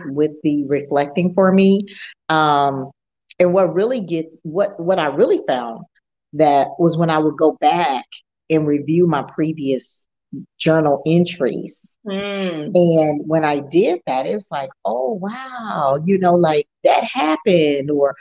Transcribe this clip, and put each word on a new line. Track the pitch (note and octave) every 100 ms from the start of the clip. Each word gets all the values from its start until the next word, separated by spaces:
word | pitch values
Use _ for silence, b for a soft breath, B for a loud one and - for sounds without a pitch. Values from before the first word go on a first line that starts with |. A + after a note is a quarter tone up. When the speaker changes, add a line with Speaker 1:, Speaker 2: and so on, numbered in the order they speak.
| D#3
Speaker 1:
with | C#3 D3+ D3+
the | D#3+ D3 C3+
reflecting | C#3 - C#3+ C#3+ - F3+
for | F3+ F#3+
me. | F#3+ G3 G3 G3+ B B - -
Um, | D#3+ D#3 C#3+ C#3 C3+ C3 - _ _ - -
and | F3+
what | F#3 F#3
really | E3 A3 C4
gets, | F3 E3 D#3+ -
what, | D#3+ D#3+ G3+ -
what | E3+ F#3
I | D3+
really | C#3 C4 F#4+ -
found | B2+ A#2 A2+ - _ _ _ _
that | D3 D3+ C#3+ C3+ -
was | E3+ D#3
when | E3
I | D#3
would | D#3 D3
go | D#3+ C#3
back | D3+ E3+ E3 C3 - - _ _ -
and | D#3+ D3+
review | D3 C#3 E3 F3
my | D3 C3+
previous | - D#3 D#3 C3+ C3 - - _ _ _ - - -
journal | D#3+ D#3+ D3+ C#3 D#3
entries. | E3+ F3 - B2+ D2+ - - - _ G#3+
Speaker 2:
Mm. | G3 G3+ G3 F#3 E3 D3+
Speaker 1:
And | F3+ F3 D#3+ D#3 D3 D3+
when | D#3+
I | D3+ D3
did | C#3 D#3 B3 F4 -
that, | C3 D#3
it's | G#3 -
like, | D3+ C3+ -
"Oh, | G3 A#3 B3+ G#3+
wow, | F#3+ A#3+ C4 B3+ A3 E3+ C#3 C#3+
you | E3 G3
know, | F3+
like, | F3 E3 D3+ - _
that | F3+ A3
happened, | A#3 B3+ D4+ D#4 - F3 D3+ C#3+ C#3
or | D3 C#3+ C3+